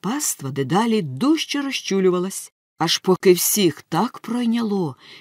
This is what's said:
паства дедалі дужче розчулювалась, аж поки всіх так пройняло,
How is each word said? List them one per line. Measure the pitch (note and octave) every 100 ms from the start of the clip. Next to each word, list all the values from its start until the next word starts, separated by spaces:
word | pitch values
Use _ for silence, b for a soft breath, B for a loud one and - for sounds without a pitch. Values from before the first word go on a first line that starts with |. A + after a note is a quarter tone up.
паства | F#3 C#4+ - - C3+
дедалі | C3 C3 F3 A#3 A3
дужче | D#3 B2+ C4 D#4+ - C#4+
розчулювалась, | C#4 B3+ - G3 F#3 F3+ F#3 - - _ _ _
аж | E3 -
поки | - F#3 G3
всіх | F3+ - G#3+ F3+ -
так | - D#3+ A#3 -
пройняло, | - A#3 A#3+ A#3 A3+ G3+ D#3+ B2+ B B